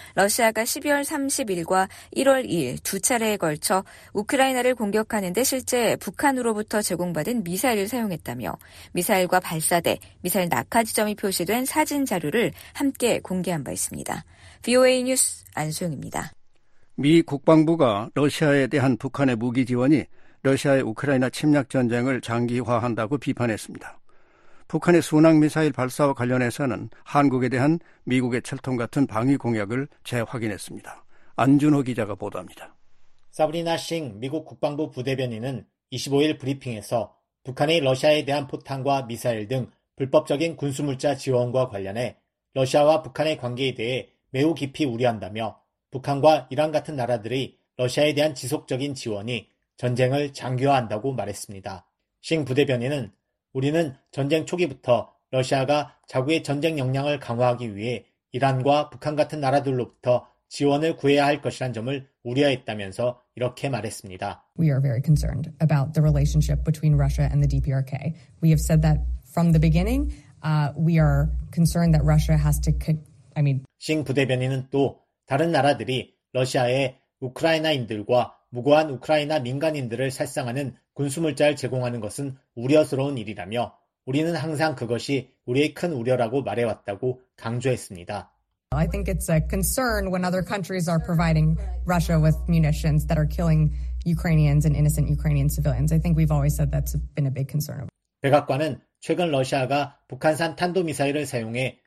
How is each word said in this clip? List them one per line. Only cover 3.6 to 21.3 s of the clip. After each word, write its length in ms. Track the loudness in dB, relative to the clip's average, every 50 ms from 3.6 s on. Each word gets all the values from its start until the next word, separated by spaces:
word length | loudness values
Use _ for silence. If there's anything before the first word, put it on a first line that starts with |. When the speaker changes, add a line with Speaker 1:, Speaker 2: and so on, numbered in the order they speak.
| -2 0 0 0 -2 -4 -12 -20 -16 -10 -6
Speaker 1:
우크라이나를 640 | -6 -4 0 2 2 2 2 2 2 2 0 0
공격하는 580 | 0 -2 -2 0 -2 -2 -2 -2 -4 -4 -2 -2
데 100 | 0 0
실제 540 | 0 0 -4 -4 -2 -2 0 2 0 0
북한으로부터 840 | -2 -4 -8 -6 0 0 2 2 2 0 -2 -2 -2 -4 -4 -2 -2 -2
제공받은 640 | -2 -2 -2 -2 -2 -2 -4 -2 -2 -2 -4 -4
미사일을 440 | -4 -4 -2 0 0 2 0 0 -2
사용했다며 680 | -2 -4 -4 -4 -4 -6 -8 -8 -8 -8 -6 -8 -8 -8 -12 -20 -20 -20 -16 -8 -4
미사일과 480 | -2 0 2 4 4 4 4 4 2
발사대, 580 | 2 2 -4 -2 0 2 2 2 2 2 -2 -2 -4 -12 -14 _
미사일 300 | -6 -2 0 0 0 0
낙하 340 | 0 -2 -2 0 0 0 0
지점이 300 | 0 0 -2 0 0 -2
표시된 500 | -2 -2 -2 -2 -2 -2 -2 -2 -2 -2
사진 400 | -2 0 0 0 0 0 -2 -2
자료를 480 | 0 -2 -2 -2 0 0 0 0 0 -2 -6 -16 -16 -8
함께 460 | -2 -2 -2 -2 0 0 0 0 0
공개한 440 | -2 -4 -4 -4 -2 -2 -2 -4 -4
바 80 | -6 -6
있습니다. 500 | -6 -6 -6 -8 -8 -8 -8 -8 -10 -10 -14 -20 _ -20 -20 -20 -8
브이오에이 440 | -2 2 4 6 6 6 6 4 2
뉴스 420 | 0 0 0 0 0 -2 -8 -14 -12 -8
안소영입니다. 760 | -6 -6 -4 -4 -4 -4 -6 -6 -6 -8 -8 -6 -6 -6 -8 -12 -18 -20 -20 _ _ _ _ -20 -20 -20 -14 -6
Speaker 2:
미 260 | 0 4 6 6 6 6
국방부가 880 | 4 -2 -2 4 6 6 8 8 6 4 4 4 2 2 0 -2 -4 -2
러시아에 520 | 0 0 0 2 2 2 4 4 4 2
대한 320 | 2 2 2 2 2 0 0
북한의 380 | -2 -6 -4 0 0 0 0
무기 280 | 0 -2 -2 0 0 0
지원이 400 | 0 0 2 4 4 4 4 2 -2 -10 -20 -20 -20 -10 _ 0
러시아의 400 | 2 2 2 2 2 2 2 2
우크라이나 480 | 0 -4 -4 -2 0 2 2 2 0